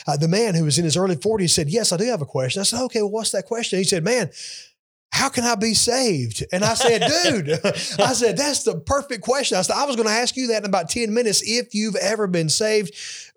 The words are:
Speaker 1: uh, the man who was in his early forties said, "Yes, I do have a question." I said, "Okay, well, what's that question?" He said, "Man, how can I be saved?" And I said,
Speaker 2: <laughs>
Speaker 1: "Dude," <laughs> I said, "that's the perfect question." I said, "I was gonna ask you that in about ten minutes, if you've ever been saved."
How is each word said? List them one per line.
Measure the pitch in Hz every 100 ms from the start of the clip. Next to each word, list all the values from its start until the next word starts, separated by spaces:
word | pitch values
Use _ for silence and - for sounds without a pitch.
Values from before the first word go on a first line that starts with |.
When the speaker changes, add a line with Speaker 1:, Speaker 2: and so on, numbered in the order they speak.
| -
Speaker 1:
uh, | 143
the | 160
man | 190 233
who | 165
was | 151 147
in |
his | 165 156
early | 190 170
forties | 208 220 170
said, | - 147
"Yes, | 220 220
I | 170
do |
have | 233 214
a | 139
question." | 139 131 196
I |
said, | 190 233
"Okay, | 254 226
well, | 208
what's | 220 214
that | 196 -
question?" | 233 233 -
He |
said, | 190 180
"Man, | 170 247 175 - - - - _ _ _ _
how | - 269
can | 262
I | 240
be | 226 226
saved?" | 202 - 247 247 156 120 - -
And | 180
I | 214
said, | 226 240 220
Speaker 2:
<laughs> | 240 320
Speaker 1:
"Dude," | 349 233 147 160
<laughs> | 202 - - 175
I | 226
said, | 226 233 190
"that's | 285 269
the | 226 170
perfect | - 277 277 233
question." | 220 269 254 190
I |
said, | 175 214
"I | 285
was | 233
gonna | 220
ask | 214 240 -
you | 254
that | 220
in | 202
about | 190 165
ten | 240 226
minutes, | 226 233 180
if | 196 233 240
you've | 208 214 190
ever | 180 220 202
been | 175 160
saved." | - 214 214 180 - - - -